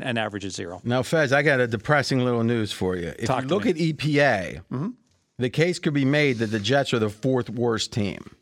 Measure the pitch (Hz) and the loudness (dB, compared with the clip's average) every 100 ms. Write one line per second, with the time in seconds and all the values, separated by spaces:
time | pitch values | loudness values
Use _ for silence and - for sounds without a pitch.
0 | 135 117 107 101 95 87 90 90 117 127 | -4 -2 -2 -4 -8 -8 -10 -8 -2 -2
1 | 123 160 143 139 147 131 123 110 - 147 | 0 0 2 4 4 4 2 0 2 2
2 | 127 135 123 120 113 117 104 - 92 90 | 2 0 2 2 2 0 -2 -2 -2 -2
3 | 82 - 117 127 131 190 220 160 160 143 | -4 -4 -2 -2 0 0 0 0 0 0
4 | 139 143 143 107 85 65 - 127 190 247 | 0 4 4 2 -2 -8 -8 -6 -6 -8
5 | _ _ _ - 123 147 175 170 165 143 | _ _ _ -4 -2 0 0 0 0 2
6 | 135 147 147 117 110 110 104 139 135 120 | 2 4 2 2 0 -2 2 0 2 0
7 | 107 101 131 131 117 117 120 110 - - | 0 0 0 0 -2 -2 0 0 -2 -4
8 | 101 - - - | -4 -4 -12 -20